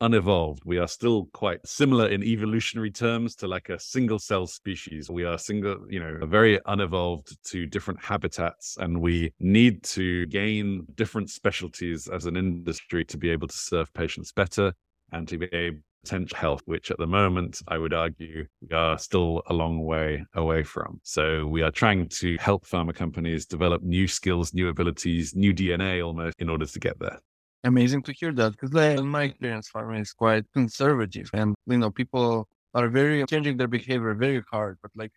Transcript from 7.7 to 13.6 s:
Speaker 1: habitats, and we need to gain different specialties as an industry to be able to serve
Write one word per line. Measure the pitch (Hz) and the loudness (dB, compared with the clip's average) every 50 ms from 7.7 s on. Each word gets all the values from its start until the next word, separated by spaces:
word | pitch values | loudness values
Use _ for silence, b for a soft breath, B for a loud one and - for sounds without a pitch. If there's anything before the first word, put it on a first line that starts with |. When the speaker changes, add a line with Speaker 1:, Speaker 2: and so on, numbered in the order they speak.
| - 98 - - 92 - - | -6 -6 -6 -6 -8 -8 -6
Speaker 1:
habitats, | - 101 101 - 82 - - 85 85 - _ - - - - | -4 -4 -2 -2 -4 -4 -2 -4 -4 -4 _ -16 -14 -8 -6
and | 95 87 85 85 | -4 -2 0 2
we | 85 85 85 85 82 78 - - | 2 2 2 2 0 -2 -4 -2
need | 85 92 101 110 120 123 101 - - | 2 4 6 8 8 6 6 2 -6
to | - - 95 92 90 90 87 87 | -8 -4 -2 -2 -2 0 -2 -2
gain | 78 73 98 101 107 107 107 104 101 98 90 80 - - | -2 -2 -2 -2 0 0 0 -2 -2 -4 -4 -6 -10 -4
different | - 110 - - 110 98 - | -4 -4 -2 -2 -6 -6 -6
specialties | - - - 107 - - 92 85 - - 90 85 85 78 - - | -8 -2 0 0 0 0 -8 -8 -10 -8 -6 -4 -4 -6 -6 -8
as | 92 90 78 | -8 -6 -4
an | 87 85 | -4 -2
industry | 92 95 92 87 87 85 85 82 - - - - 85 82 | 0 0 0 -2 -2 -4 -6 -6 -6 -8 -4 -4 -4 -4
to | - - 76 | -4 -6 -4
be | 85 85 | -2 0
able | 82 78 76 73 | 0 0 -2 -6
to | - | -8
serve | - | -8